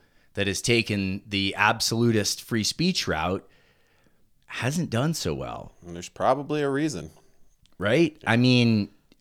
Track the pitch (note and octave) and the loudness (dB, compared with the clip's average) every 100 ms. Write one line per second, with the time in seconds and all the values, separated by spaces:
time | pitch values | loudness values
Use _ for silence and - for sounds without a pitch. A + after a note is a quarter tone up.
0 | _ _ _ - G2+ F#2 - A#2+ A#2 G#2 | _ _ _ -4 -2 -2 2 2 2 -2
1 | F#2+ G2 - G2+ F#2+ F#2+ G#2 A2+ - A2+ | -2 -4 -4 -2 -2 2 2 2 -2 2
2 | A#2+ A2 G2+ - - A#2 G2+ - E3+ F#3 | 2 2 0 -4 -4 -2 -2 -2 -2 -2
3 | - D#2 E2+ F#2+ - _ _ _ _ _ | -2 -2 -2 -4 -8 _ _ _ _ _
4 | _ _ _ _ - - A#2 D#3 D#3+ A2+ | _ _ _ _ -16 -6 -4 -2 -2 -2
5 | C#3+ E3 - C#2+ C2 A1+ - - F2 F2 | -2 -2 -4 -4 -6 -12 -14 -20 -16 -14
6 | F2 - G2+ C3 C3+ D3+ C#3+ C#3 D#3 F#2+ | -14 -2 0 0 0 -4 -2 0 -2 -4
7 | D2+ - _ - - _ _ - F#2+ C3 | -10 -16 _ -20 -20 _ _ -6 0 2
8 | E3+ - - A#2 B2+ B2 A#2 A2 G2+ _ | 2 0 0 4 6 6 6 4 0 _
9 | _ _ | _ _